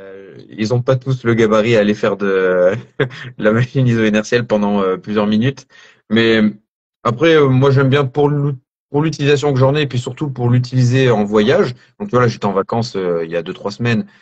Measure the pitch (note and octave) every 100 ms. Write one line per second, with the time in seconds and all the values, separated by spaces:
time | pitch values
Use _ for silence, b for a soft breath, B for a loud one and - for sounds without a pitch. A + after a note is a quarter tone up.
0 | G2 G2 F#2+ - - D2 G#2+ B2 B2 B2+
1 | C3+ B2+ A#2 A2+ A2 G#2+ A2+ A2+ G#2 G#2
2 | A2 G2 G2+ F#2+ F#2 F#2 F2+ A#2 - -
3 | C3 - B2+ - G#2+ A2+ B2+ C#3 B2 A2+
4 | A2 G#2+ G#2+ A#2+ G#2+ G#2+ G2+ G2+ F#2+ F#2
5 | G#2 G#2+ G#2 G#2+ B2+ - - b b b
6 | - A2 A2+ A2 G#2+ - _ _ _ _
7 | A#2 B2 E3 D#3 C#3 C3 C#3 C3+ C3+ C#3+
8 | C3 D3 C#3+ D3 C#3+ C3 _ _ _ D3
9 | D#3+ D#3 C#3+ C#3+ D3 B2+ C3+ D3+ C#3 B2
10 | C3 - D3+ B2+ A#2+ B2 B2 B2+ B2 C3
11 | B2+ G#2 G#2 G#2+ G#2+ F3+ D3 - b b
12 | G#2 B2 A#2+ - G#2 F#2+ F#2+ A#2 A2+ G2
13 | F2+ E2+ E2 E2+ E2+ F2+ G2+ G2+ A#2+ A2
14 | G2 b